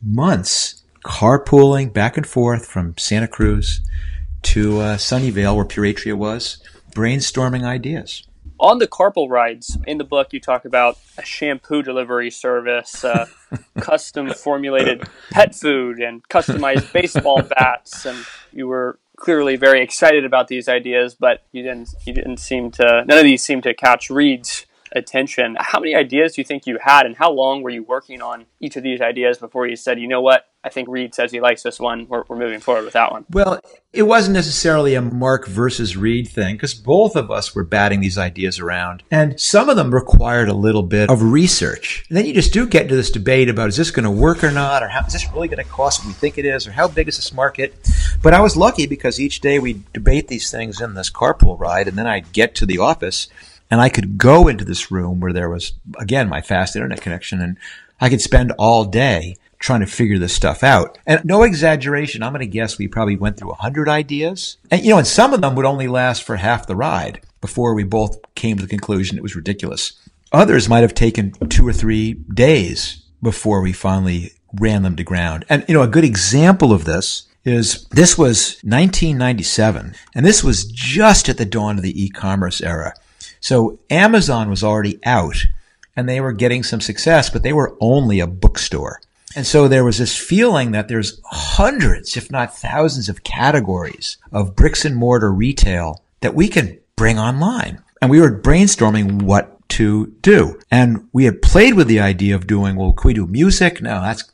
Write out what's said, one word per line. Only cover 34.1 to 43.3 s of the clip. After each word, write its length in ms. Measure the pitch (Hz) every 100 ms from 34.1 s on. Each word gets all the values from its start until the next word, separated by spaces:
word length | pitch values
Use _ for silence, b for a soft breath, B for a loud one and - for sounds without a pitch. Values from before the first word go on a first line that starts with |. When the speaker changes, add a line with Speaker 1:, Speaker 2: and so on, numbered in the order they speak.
| 233 196
Speaker 1:
necessarily 600 | 190 151 135 165 156 143
a 80 | 127
Mark 440 | 120 123 131 131 -
versus 480 | 95 123 120 107
Reed 340 | 92 110 120 117
thing, 280 | - 95 107
'cause 160 | 139
both 440 | 113 113 180 220 175
of 140 | 107
us 240 | 107 -
were 100 | 104
batting 360 | 85 104 101 98
these 160 | 95 95
ideas 420 | 90 90 92 90
around. 440 | 85 90 90 90 -
And 280 | 156 151 131
some 300 | - 202 277
of 80 | 233
them 180 | 127
required 540 | 127 123 - 120 120 104
a 60 |
little 280 | 101 107 107
bit 280 | 87 104 104
of 120 | 120
research. 840 | 113 143 180 - 69 - - - -
And 80 | 165
then 80 |
you 80 | 294
just 220 | 220 -
do 120 | 214 240
get 180 | 160
into 120 | 139 131
this 140 | 110
debate 400 | 113 101